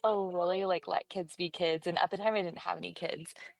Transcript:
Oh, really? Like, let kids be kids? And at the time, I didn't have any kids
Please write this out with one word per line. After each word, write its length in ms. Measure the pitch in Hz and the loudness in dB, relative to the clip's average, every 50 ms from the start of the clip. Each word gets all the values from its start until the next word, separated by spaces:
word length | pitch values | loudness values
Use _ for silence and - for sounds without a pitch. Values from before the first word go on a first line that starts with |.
| - | 4
Oh, 260 | 220 214 202 196 185 | 4 4 4 2 0
really? 340 | 180 175 175 - - 190 196 | 2 2 2 2 2 2 2
Like, 220 | 190 180 170 - | 2 0 0 0
let 220 | - - - - _ | 0 -2 -2 -2 _
kids 260 | - 196 175 156 - | -6 -6 -6 -6 -4
be 140 | - 185 170 | -4 -4 -4
kids? 360 | - - 180 165 160 160 - | 0 0 2 2 2 2 0
And 120 | 175 170 - | 0 2 2
at 120 | - - | 2 2
the 60 | - | 0
time, 180 | 190 202 220 220 | 0 0 2 2
I 80 | 214 | 2
didn't 160 | 185 170 - - | -2 -2 -6 -6
have 180 | - 180 180 165 | -4 -4 -4 -4
any 140 | 165 175 175 | -6 -10 -8
kids 400 | - 175 - - - 160 - - - - - - | -6 -6 -6 -6 -6 -10 -16 -16 -18 -18 -18 -18